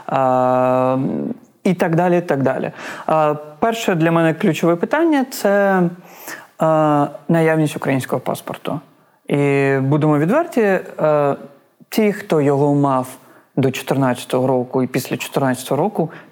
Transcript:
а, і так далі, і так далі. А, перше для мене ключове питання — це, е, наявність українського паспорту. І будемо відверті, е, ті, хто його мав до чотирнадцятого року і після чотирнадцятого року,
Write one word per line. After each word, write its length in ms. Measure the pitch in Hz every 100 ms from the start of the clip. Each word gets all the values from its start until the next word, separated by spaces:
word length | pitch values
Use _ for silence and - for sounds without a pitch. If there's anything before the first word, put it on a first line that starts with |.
| -
а, 920 | 135 131 127 127 127 127 127 127 131 135 76 71 - - _
і 100 | 196
так 220 | 175 180 165
далі, 220 | 180 175
і 40 |
так 220 | 175 139
далі. 280 | 131 131 - - - - -
А, 300 | 160 151 147 - -
перше 360 | 233 226 - 170
для 160 | 165
мене 220 | 165 165
ключове 420 | 160 208 - 170 170
питання — 500 | 220 - 339 285 254
це, 500 | - 202 202 196 185 175 175 - - - - - -
е, 460 | 160 156 151 147 147 - -
наявність 460 | 165 160 160 151 151
українського 420 | 143 135 - 131
паспорту. 600 | - - - - - - - _ _ _ -
І 460 | 143 143 139 139 135
будемо 360 | 135 151 156 147
відверті, 420 | 165 294 339 247
е, 720 | 202 185 - - 156 151 143 - - - _ _ -
ті, 240 | - 214
хто 280 | 196 - 156
його 340 | 143 139 147 143
мав 320 | 139 131 127 - - - _ -
до 160 | 135
чотирнадцятого 760 | - - 139 131 123 - 127 131
року 360 | 127 123 131
і 40 | 127
після 300 | 139 - -
чотирнадцятого 640 | - 147 135 123 - 123
року, 260 | 196 202 160 - -